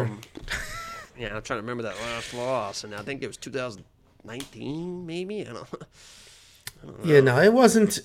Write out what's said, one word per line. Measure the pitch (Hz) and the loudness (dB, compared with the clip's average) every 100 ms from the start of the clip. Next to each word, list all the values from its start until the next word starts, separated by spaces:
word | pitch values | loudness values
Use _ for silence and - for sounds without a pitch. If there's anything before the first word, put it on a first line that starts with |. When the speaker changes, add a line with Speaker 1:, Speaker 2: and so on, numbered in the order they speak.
Speaker 1:
Um, | 113 104 - - - - - | 0 -6 -14 -16 -10 -8 -8
<laughs> | - - - - - | -10 -12 -14 -18 -12
yeah, | 110 | -8
I'm | 107 | -8
trying | 104 123 | -8 -8
to | |
remember | 110 120 | -6 -8
that | 113 95 | -8 -8
last | 117 117 - | -8 -8 -8
loss, | 123 123 131 101 - | -6 -4 -4 -4 -8
and | 107 | -10
I | 104 | -10
think | 104 139 | -10 -8
it | 123 | -10
was | - | -12
two | 127 | -10
thousand | 127 127 101 - _ _ _ | -8 -8 -10 -20 _ _ _
nineteen, | 101 117 - 110 120 156 175 180 175 | -16 -14 -14 -12 -10 -8 -8 -10 -10
maybe. | 170 185 214 | -8 -8 -10
I | 117 | -10
don't, | 113 - | -12 -14
<laughs> | - - _ - - - - - _ - - | -16 -16 _ -20 -20 -20 -20 -20 _ -18 -16
I | 147 | -18
don't | - | -6
know. | 165 | 6
Speaker 2:
Yeah, | 147 | 8
no, | 131 123 | 8 8
it | 196 | 8
wasn't. | 240 233 220 208 - | 8 8 8 4 2